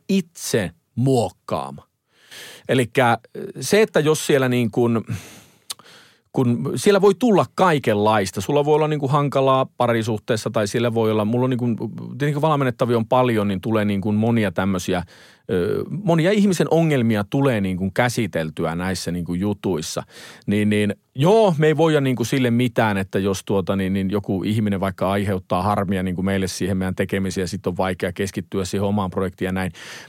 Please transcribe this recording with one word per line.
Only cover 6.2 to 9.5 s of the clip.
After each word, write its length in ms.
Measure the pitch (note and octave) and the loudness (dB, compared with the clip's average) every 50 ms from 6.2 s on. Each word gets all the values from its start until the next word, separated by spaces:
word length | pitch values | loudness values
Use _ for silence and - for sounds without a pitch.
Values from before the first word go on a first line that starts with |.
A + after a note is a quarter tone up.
| _ _ | _ _
kun 400 | - - C3 A#2+ A#2+ A#2 A#2 C3+ - | -2 0 2 2 2 0 -2 -4 -4
siellä 260 | C3 - G3+ G3+ G3 | 0 2 4 4 6
voi 120 | F3+ G#3 G3 - | 6 4 4 4
tulla 260 | - B3 G#3 E3+ B2 - _ | 2 4 4 4 2 0 _
kaikenlaista. 840 | - F#3+ F#3 D#3+ C#3 - B2 G#2+ G#2 G#2 G#2+ A2 A2 G2 F#2 - G#2+ | 0 2 2 2 2 2 2 2 2 4 4 4 2 2 0 -4 -6
Sulla 240 | G2+ - C#3+ C#3+ C#3+ | -4 0 0 2 2
voi 100 | D3 D3+ | 4 4
olla 120 | D3+ D#3 D3+ | 2 2 2
niinku 200 | D#3 D3 C#3+ B2+ | 0 -2 -2 0
hankalaa 580 | C#3+ D3 C#3+ C#3+ - C#3 C3+ C3+ | 2 2 2 2 2 2 4 4